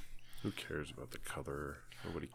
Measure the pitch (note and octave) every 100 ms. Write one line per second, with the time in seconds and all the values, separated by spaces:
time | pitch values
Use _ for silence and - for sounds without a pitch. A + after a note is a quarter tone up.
0 | - - - - G#2+ - - D#2 D2 -
1 | C2+ - - - C#2+ C#2+ C#2+ C#2+ - -
2 | E2+ E2 -